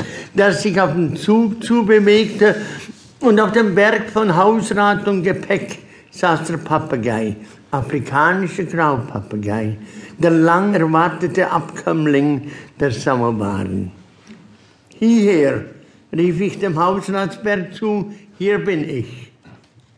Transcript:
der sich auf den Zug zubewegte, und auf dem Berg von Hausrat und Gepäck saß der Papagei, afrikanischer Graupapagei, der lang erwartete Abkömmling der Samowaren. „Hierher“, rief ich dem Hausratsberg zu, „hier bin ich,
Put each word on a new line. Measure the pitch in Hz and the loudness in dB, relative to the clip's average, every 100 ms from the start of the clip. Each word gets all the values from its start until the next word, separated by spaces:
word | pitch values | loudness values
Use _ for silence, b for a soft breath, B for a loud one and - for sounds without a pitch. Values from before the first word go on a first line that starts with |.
| B B B | B B B
der | - 202 | 2 2
sich | 170 208 180 | 2 0 2
auf | 180 165 | 0 0
den | 160 - | -2 -2
Zug | - 220 233 220 | 2 2 2 -2
zubewegte, | - 240 208 214 202 208 214 - 208 202 202 B B B - - | 0 0 4 4 6 4 2 2 2 2 -4 B B B -20 -2
und | 262 214 | 4 4
auf | 214 | 4
dem | 226 220 | 2 2
Berg | 180 208 220 214 | 4 4 2 -2
von | 214 214 160 | -2 2 4
Hausrat | 202 226 220 208 202 202 202 | 4 4 0 0 2 2 0
und | 196 | 0
Gepäck | 175 190 - 202 - - B B B | 0 -2 -2 -4 -4 -14 B B B
saß | - 180 160 156 | -4 0 0 -2
der | 165 | -8
Papagei, | - 156 156 127 113 113 110 104 B B - | -2 -2 -2 -4 -2 -2 -4 -6 B B -8
afrikanischer | 139 117 147 120 139 160 185 180 - 170 | -6 -4 -6 -2 2 2 2 -2 -6 -6
Graupapagei, | 165 156 131 113 107 101 107 104 110 107 107 B B B B | 0 0 0 -4 -8 -8 -8 -4 -4 -4 -6 B B B B
der | 165 | 2
lang | 165 165 170 202 202 | 4 4 4 2 2
erwartete | 160 160 170 165 170 185 175 | 2 2 2 0 -4 0 0
Abkömmling | 170 160 - - 165 151 139 147 143 B B B - | -2 -6 -8 -4 0 2 2 2 0 B B B -4
der | 143 | -4
Samowaren. | 120 - 131 117 110 101 98 95 95 95 - - B B B B B B B B - | -2 -2 0 0 -2 -4 -4 -4 -6 -8 -12 -20 B B B B B B B B -2
„Hierher“, | 226 233 202 180 143 - - - b b b 160 | 2 4 4 4 2 0 -6 -18 b b b -2
rief | 175 165 | 0 0
ich | 196 - | -2 -2
dem | 196 160 | -4 0
Hausratsberg | 180 196 185 196 196 - 214 202 170 | 0 0 -4 -4 -4 -6 -4 -4 -4
zu, | - 220 208 180 B B - | -6 -4 -4 -6 B B -6
„hier | 190 202 | -2 -2
bin | 170 175 147 | -2 -4 -4
ich, | 139 113 123 123 _ - - _ _ _ | -6 -8 -12 -20 _ -20 -20 _ _ _